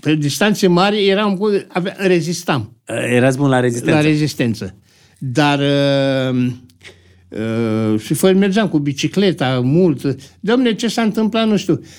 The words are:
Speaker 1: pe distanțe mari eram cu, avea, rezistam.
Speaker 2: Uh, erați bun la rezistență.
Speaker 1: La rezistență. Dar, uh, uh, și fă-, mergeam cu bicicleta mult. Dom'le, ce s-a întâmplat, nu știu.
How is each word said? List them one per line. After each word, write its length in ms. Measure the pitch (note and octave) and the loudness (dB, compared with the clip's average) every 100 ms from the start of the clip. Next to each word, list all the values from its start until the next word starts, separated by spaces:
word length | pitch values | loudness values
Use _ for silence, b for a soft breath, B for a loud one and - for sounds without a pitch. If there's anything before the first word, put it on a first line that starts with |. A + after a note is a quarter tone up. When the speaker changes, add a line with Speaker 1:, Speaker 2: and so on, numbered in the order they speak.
Speaker 1:
pe 140 | D3+ D#3 | -2 0
distanțe 520 | D3 - G#3+ G#3 F#3+ | 0 0 0 2 2
mari 400 | F3 G3+ G#3+ G3 | 4 2 2 2
eram 280 | F#3+ G#3 F3+ | 2 0 0
cu, 120 | G#3+ G3 - | 0 -2 -4
avea, 280 | F#3 F#3 - | -6 -6 -2
rezistam. 800 | G3 F3+ D#3 E3+ - D3 G#2 - - | 0 2 0 -6 -2 -4 -4 -14 -8
Speaker 2:
Uh, 60 | A2+ B2 B2 | -6 0 2
erați 220 | C3 C3 | 2 2
bun 120 | C#3+ | 2
la 100 | B2+ | 2
rezistență. 360 | B2 A#2 D#3+ D#3+ | 0 -2 0 2
Speaker 1:
La 60 | |
rezistență. 760 | D3+ D3+ D3+ - A#2+ G#2+ F#2+ F#2 b b b b | 2 0 -2 -2 -4 -2 -8 -14 b b b b
Dar, 400 | C3 B2 D3 C#3+ | -6 0 2 2
uh, 840 | C#3+ C#3+ C#3 C#3 C3+ C3+ C3 B2+ B2 A#2 - _ B B B B _ | 0 2 2 2 0 0 0 0 -2 -4 -16 _ B B B B _
uh, 720 | - A2 A2+ A2+ A2 A2 G#2+ | -8 -4 -2 -2 0 0 -2
și 140 | - | -2
fă-, 220 | D3 F#3+ F#3+ | 0 4 4
mergeam 300 | G3+ F#3+ G3 | 2 2 0
cu 120 | D#3 | 0
bicicleta 800 | C#3+ C#3 D#3+ F#3 G3+ D3+ C3 C3 | -2 -4 -4 0 0 0 -2 0
mult. 520 | B2+ D#3 F#3 B2+ C#3 B2+ B B | 2 2 2 0 -4 -6 B B
Dom'le, 360 | F#3 B3 B3 A3 | -2 2 2 0
ce 120 | A#3 | -2
s-a 140 | - | 0
întâmplat, 460 | A3+ A3 A3 A3+ A3 | 0 0 0 0 0
nu 100 | G3+ | 0
știu. 220 | - D3 B | 0 -2 B